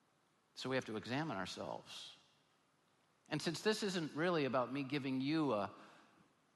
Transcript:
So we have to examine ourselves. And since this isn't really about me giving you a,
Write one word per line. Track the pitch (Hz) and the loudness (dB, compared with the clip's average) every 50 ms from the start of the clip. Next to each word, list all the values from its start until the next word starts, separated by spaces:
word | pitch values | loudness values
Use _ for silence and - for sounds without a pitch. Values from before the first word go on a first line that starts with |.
| _ _ _ _ _ _ _ _ _ _ - - | _ _ _ _ _ _ _ _ _ _ -12 -8
So | - 131 | -4 0
we | 131 | 0
have | 127 120 | 0 0
to | - 110 | -2 -4
examine | 107 92 113 123 139 160 160 113 | -4 -4 -2 -2 -2 -2 -2 -2
ourselves. | 95 92 90 - - 95 76 57 - - - - - - - - - _ _ _ _ _ _ _ _ _ _ _ _ _ _ _ _ _ _ _ _ _ - | -4 -4 -4 -4 -6 -4 -4 -6 -6 -8 -12 -14 -12 -12 -14 -16 -20 _ _ _ _ _ _ _ _ _ _ _ _ _ _ _ _ _ _ _ _ _ -4
And | 156 147 | -2 0
since | - 180 156 - | 0 0 0 2
this | - 214 214 208 | 2 2 2 2
isn't | 220 196 185 185 160 139 135 | 0 0 0 0 -2 -2 0
really | 143 165 185 175 160 139 | 2 2 4 4 4 2
about | 131 117 131 123 117 131 | 2 2 2 2 0 -2
me | 143 139 | -4 -2
giving | 131 147 147 127 139 131 131 | -2 -2 -2 0 0 0 0
you | 131 139 156 160 156 135 113 | 2 2 4 4 4 4 4
a, | 104 98 98 - - - - - - - - - - - _ _ _ _ _ _ | 4 2 0 -4 -10 -18 -20 -20 -20 -20 -20 -20 -20 -20 _ _ _ _ _ _